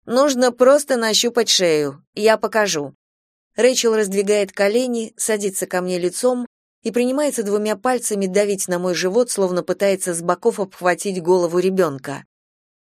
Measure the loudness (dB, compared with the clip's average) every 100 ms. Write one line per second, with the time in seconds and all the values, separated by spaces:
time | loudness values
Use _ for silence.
0 | -2 2 2 2 0 4 6 6 4 0
1 | 0 0 0 0 0 2 2 2 0 -6
2 | _ 0 2 4 2 0 0 -2 -8 -12
3 | _ _ _ _ _ 0 2 2 2 0
4 | 0 0 0 0 0 0 0 2 0 -4
5 | -6 -6 -4 -2 -2 -4 -4 -4 -2 -2
6 | -4 -2 0 0 -4 _ _ _ -6 -2
7 | 0 0 -2 -2 -2 -2 -2 -2 -2 -2
8 | -2 -4 0 0 0 -2 -4 -2 -2 -2
9 | 0 0 0 0 -2 -2 -4 0 0 0
10 | -2 -4 -2 -2 0 -2 -4 -2 -2 0
11 | -2 -2 2 2 2 0 0 2 0 -2
12 | -10 -12 -14 _ _ _ _ _ _